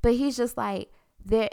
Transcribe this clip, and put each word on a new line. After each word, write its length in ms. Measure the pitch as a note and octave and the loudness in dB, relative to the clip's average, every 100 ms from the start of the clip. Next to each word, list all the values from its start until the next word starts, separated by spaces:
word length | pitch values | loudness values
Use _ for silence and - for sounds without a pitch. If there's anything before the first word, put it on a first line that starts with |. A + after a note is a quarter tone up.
but 120 | A#3 | 2
he's 240 | A#3+ C#4 B3 | 4 2 0
just 180 | A#3+ A#3+ | -4 -2
like, 340 | G#3+ G3 G3+ - _ _ | -6 -6 -8 -18 _ _
"There, 260 | F#3+ A3 G#3+ | -2 0 0